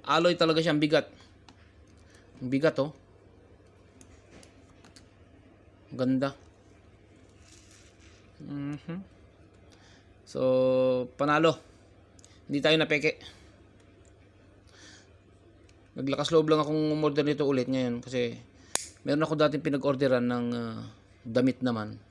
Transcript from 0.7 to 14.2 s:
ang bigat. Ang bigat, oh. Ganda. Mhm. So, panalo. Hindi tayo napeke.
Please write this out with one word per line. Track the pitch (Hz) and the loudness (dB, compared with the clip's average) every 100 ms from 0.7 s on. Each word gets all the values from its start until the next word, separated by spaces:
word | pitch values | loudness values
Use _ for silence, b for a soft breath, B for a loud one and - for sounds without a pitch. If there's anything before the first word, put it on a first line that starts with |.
ang | 151 | 0
bigat. | 151 156 - - - - - - - - - - - b b - | 2 2 0 -20 -20 -20 -20 -20 -20 -20 -20 -20 -20 b b -12
Ang | 127 | -4
bigat, | 135 156 - | 0 0 0
oh. | 147 - - - - - - - - - - - - - - - - - - - - - - - - - - - - - - | -4 -6 -20 -20 -20 -20 -20 -20 -20 -20 -20 -20 -20 -20 -20 -20 -20 -20 -20 -20 -20 -20 -20 -20 -20 -20 -20 -20 -20 -20 -16
Ganda. | 120 127 131 139 - - - - - - - - - - - - - - - - - - - - - | -4 0 0 -2 -6 -20 -20 -20 -20 -20 -20 -20 -20 -20 -20 -20 -20 -20 -20 -20 -20 -20 -20 -20 -20
Mhm. | 151 143 143 147 - 175 196 - - - - - - b b b b - - | -12 -8 -8 -10 -10 -14 -14 -20 -20 -20 -20 -20 -20 b b b b -20 -10
So, | - 127 127 131 127 131 127 123 - | -2 0 2 2 2 2 0 -4 -4
panalo. | 143 147 160 143 B B B - - - B B - | 0 4 2 0 B B B -20 -20 -20 B B -8
Hindi | 143 | -2
tayo | 151 156 | 2 2
napeke. | 156 151 151 - B B B B - - - - - - | 2 0 -2 -4 B B B B -20 -20 -20 -20 -20 -20